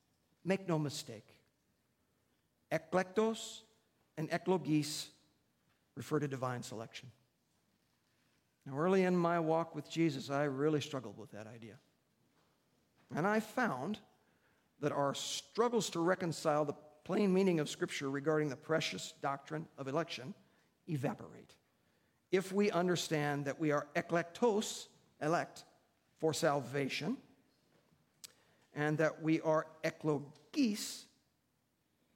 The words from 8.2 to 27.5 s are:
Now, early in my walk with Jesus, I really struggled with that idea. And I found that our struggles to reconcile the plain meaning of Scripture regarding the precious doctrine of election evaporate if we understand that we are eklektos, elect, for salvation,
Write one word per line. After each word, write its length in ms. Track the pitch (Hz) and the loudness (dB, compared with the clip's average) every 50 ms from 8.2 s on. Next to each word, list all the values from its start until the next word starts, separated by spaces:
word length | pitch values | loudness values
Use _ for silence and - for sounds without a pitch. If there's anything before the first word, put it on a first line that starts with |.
| _ _ _ _ _ _ _ _ - | _ _ _ _ _ _ _ _ -14
Now, 120 | 139 135 139 | -8 -4 0
early 260 | 156 185 190 190 185 | 2 4 4 6 6
in 120 | 180 185 | 6 4
my 240 | 175 170 170 175 170 | 4 4 4 2 2
walk 340 | 165 156 160 160 165 - - | 2 2 2 2 0 -2 -6
with 160 | 151 139 - | -10 -10 -6
Jesus, 400 | - 160 165 165 135 135 - - | 0 2 2 2 2 -2 -4 -4
I 140 | 139 139 147 | -2 0 0
really 360 | 147 135 131 143 156 156 147 | 0 0 0 2 2 2 2
struggled 380 | 135 - - 135 113 110 101 107 | 0 -2 -6 -8 -8 -8 -10 -12
with 140 | 104 107 - | -14 -14 -12
that 140 | 101 110 | -14 -14
idea. 280 | 107 120 117 113 110 98 - _ _ _ _ _ _ _ _ _ _ _ _ _ _ _ _ _ _ _ _ _ _ _ _ _ - - | -14 -14 -16 -16 -18 -18 -20 _ _ _ _ _ _ _ _ _ _ _ _ _ _ _ _ _ _ _ _ _ _ _ _ _ -8 -4
And 120 | - 165 | 0 2
I 140 | 202 208 220 | 2 2 2
found 580 | 220 - - - 247 202 143 123 135 175 214 - - - _ _ _ _ _ _ _ _ _ _ _ _ _ - | 0 -2 -2 -2 0 0 0 -2 -4 -4 -6 -8 -10 -16 _ _ _ _ _ _ _ _ _ _ _ _ _ -2
that 120 | 143 147 - | -2 0 2
our 220 | 143 143 139 127 | 2 2 2 0
struggles 760 | - - - - - - - - - 226 247 240 226 165 - | -2 -4 -6 -6 -8 -8 -4 0 0 2 2 2 2 0 0
to 100 | - 170 | 0 0
reconcile 640 | 165 175 185 180 185 170 151 - - 160 147 151 151 | 2 2 2 2 0 -2 -4 0 0 2 2 4 2
the 100 | 143 139 - - - - - - | 0 -2 -6 -12 -20 -20 -14 -6
plain 300 | - 175 214 208 196 185 | -2 0 2 4 4 6
meaning 260 | 185 196 190 175 156 | 6 6 6 4 4
of 80 | 147 143 | 2 0
Scripture 420 | - - 180 170 - - 139 135 | -2 -4 -4 -4 -2 -2 -2 -2
regarding 380 | 135 139 139 156 156 156 151 151 | -2 0 2 2 2 4 2 0
the 80 | 127 | -2
precious 580 | - - - 156 139 - - 185 185 - - - - | -4 -2 0 0 0 0 0 -4 -6 -8 -10 -10 -6
doctrine 460 | - 143 139 139 - - 156 156 165 - _ | -4 -4 -4 -4 -6 -8 -8 -8 -8 -8 _
of 120 | - 135 135 | -10 -6 -4
election 440 | 135 160 165 160 - - 123 156 208 - - _ _ _ _ _ _ _ _ - | -2 -2 -2 -2 -6 -10 -10 -12 -14 -14 -18 _ _ _ _ _ _ _ _ -6
evaporate 680 | 165 139 123 139 104 - - 80 - - - - - _ _ _ _ _ _ _ _ _ _ _ _ _ _ _ | -4 -2 -2 -2 -4 -6 -10 -14 -16 -18 -20 -20 -20 _ _ _ _ _ _ _ _ _ _ _ _ _ _ _
if 220 | - 185 185 190 185 | 0 0 0 0 2
we 180 | 202 208 208 | 2 2 4
understand 720 | - 170 180 180 175 160 - - 160 151 147 147 143 143 143 | 4 2 2 4 2 2 0 0 0 0 0 0 0 -2 -2
that 160 | 139 131 - | -4 -2 0
we 100 | 165 151 | 0 2
are 160 | 143 147 - - - | 2 2 0 -2 -2
eklektos, 920 | 170 160 - 165 170 165 170 - - - 240 202 208 214 - - - - - _ _ _ _ _ - | -4 -2 0 0 0 0 -2 -2 0 2 4 4 2 0 -2 -4 -8 -12 -14 _ _ _ _ _ -4
elect, 440 | 139 151 165 165 - - - - - - _ _ _ _ _ _ _ _ _ _ | -2 0 2 2 0 -2 -8 -14 -20 -20 _ _ _ _ _ _ _ _ _ _
for 140 | - 160 147 | 0 0 0
salvation, 840 | - - 156 143 143 131 113 131 143 139 127 - - 147 175 254 - - - _ _ _ _ | 2 2 2 2 2 0 -2 -2 -2 -2 -2 -2 -4 -4 -4 -4 -6 -8 -16 _ _ _ _